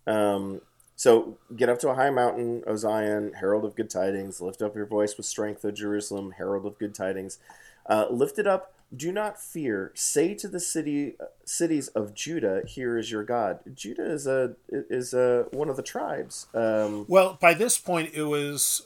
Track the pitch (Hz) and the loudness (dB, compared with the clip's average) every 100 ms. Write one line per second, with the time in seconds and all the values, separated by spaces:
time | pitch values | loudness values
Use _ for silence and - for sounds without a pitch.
0 | - 107 104 101 98 98 - _ _ - | 0 2 4 2 -2 -8 -14 _ _ 2
1 | 131 113 - 107 - 117 120 120 151 131 | 8 8 6 -8 -10 0 2 2 2 2
2 | 139 131 123 117 120 120 - 107 110 110 | 2 4 2 2 -4 -4 -4 -2 0 0
3 | 107 107 104 - 95 104 107 101 107 92 | 0 0 -2 -2 0 2 0 -4 -6 -2
4 | 95 98 98 92 90 95 104 104 104 107 | 0 -2 -6 -8 -8 -4 -6 -4 -4 0
5 | 104 - 107 - 107 101 104 104 104 104 | 0 0 -8 -4 -4 -4 -6 -4 -2 -2
6 | 104 101 98 92 92 98 101 - 104 104 | -2 -6 -8 -6 -4 -2 -4 -6 -8 -4
7 | 95 95 95 - - - - - - 107 | -4 -4 -6 -12 -20 -20 -20 -12 0 2
8 | 107 120 208 - 202 190 - _ _ 139 | 2 2 0 2 2 2 0 _ _ -8
9 | 160 196 214 208 - 170 143 101 95 - | -6 -2 -4 -6 -12 -6 -2 -2 -4 -4
10 | - - 170 202 202 180 - 165 147 147 | -2 2 2 0 -8 -6 -4 -2 -2 0
11 | 143 - - _ - - 170 156 131 - | -2 -6 -14 _ -8 -2 2 0 0 -4
12 | 104 101 - 165 110 95 - - 127 117 | -4 -6 -6 0 0 0 -2 -4 -2 -2
13 | 110 110 107 120 104 87 - 131 - - | -2 -4 -2 0 0 -2 -10 -14 -10 -6
14 | - 156 139 131 127 - - 139 - 123 | -4 -4 0 0 0 -2 -8 -6 -4 -4
15 | 123 127 123 123 117 131 151 135 - 240 | -2 2 4 4 2 -2 -4 -4 -6 -4
16 | - 151 - - - 113 113 107 107 104 | -4 -4 -8 -12 -8 -2 2 2 0 -2
17 | 104 185 185 175 175 165 240 - - 175 | 4 6 6 6 6 6 4 0 0 -2
18 | 160 151 151 147 143 143 - - | -2 -4 -2 0 -2 -2 -2 -2